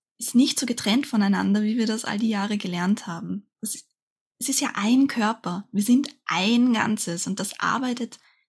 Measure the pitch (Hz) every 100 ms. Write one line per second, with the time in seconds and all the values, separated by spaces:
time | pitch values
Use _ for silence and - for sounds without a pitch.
0 | _ - - 240 294 - 247 240 202 233
1 | 277 220 202 190 196 208 214 233 220 220
2 | - 208 226 208 202 208 202 175 180 220
3 | - 170 170 190 - - 214 - - _
4 | _ _ _ - - 277 285 - 202 262
5 | 277 233 214 226 175 175 - 196 208 247
6 | 294 - - 165 196 240 254 220 214 214
7 | - 170 - 190 196 - 180 220 254 240
8 | 226 - _ _